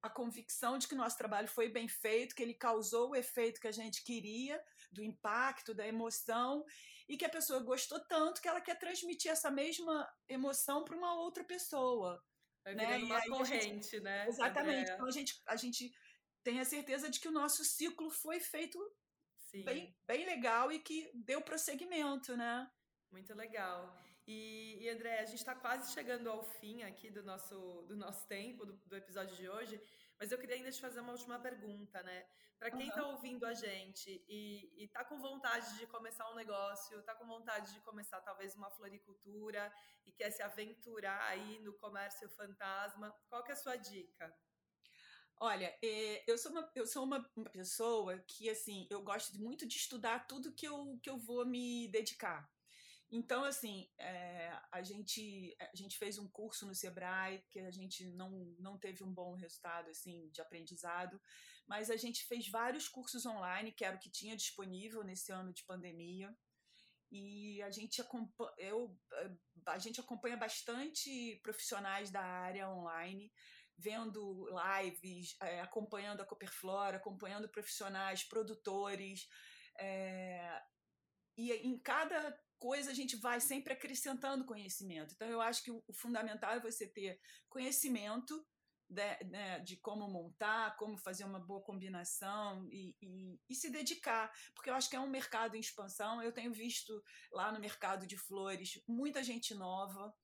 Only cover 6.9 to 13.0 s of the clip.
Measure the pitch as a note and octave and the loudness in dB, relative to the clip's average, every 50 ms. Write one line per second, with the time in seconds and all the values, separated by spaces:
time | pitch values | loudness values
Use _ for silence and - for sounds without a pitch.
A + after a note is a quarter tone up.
6.9 | - - - - C#4+ - E4+ D#4 D#4+ D#4+ D#4 - C4 C4 A#3+ B3 B3+ C4 - - | -16 -14 -6 -4 0 2 2 2 4 2 4 4 4 4 6 4 4 4 4 2
7.9 | D4 E4 - - F4+ D#4 D#4 E4 - - - F4 E4 F4 F4 F4+ E4+ F4 F#4 E4+ | 0 -4 0 4 8 8 8 8 6 2 2 4 4 4 4 2 0 0 0 0
8.9 | F#4 F4 F4+ E4+ E4+ - - E4+ D#4+ D#4+ - D4 C#4 C#4 C#4+ D#4+ D#4+ - E4+ E4 | 0 0 0 0 0 2 4 4 6 6 6 4 4 6 4 4 2 2 4 4
9.9 | D#4 D4+ C#4 - - _ _ - C4 C4 C4 C#4 C4+ - - - C#4 D4+ E4 - | 4 4 2 0 -6 _ _ -4 0 2 2 4 4 4 4 6 4 4 2 2
10.9 | E4 E4+ F4+ F4 E4+ E4 E4+ F4 E4+ F4 - - F4+ F4+ - - D#4 C#4 B3+ B3+ | -2 0 2 2 4 4 2 0 -2 -4 -4 -4 -2 -2 -2 2 4 6 6 8
11.9 | B3 A3+ F#3+ F3+ F3 F3 _ _ _ _ _ _ _ _ _ G3 G3 G#3+ A3 A#3 | 6 6 4 2 0 -2 _ _ _ _ _ _ _ _ _ -4 0 2 4 4
12.9 | B3 B3 | 6 4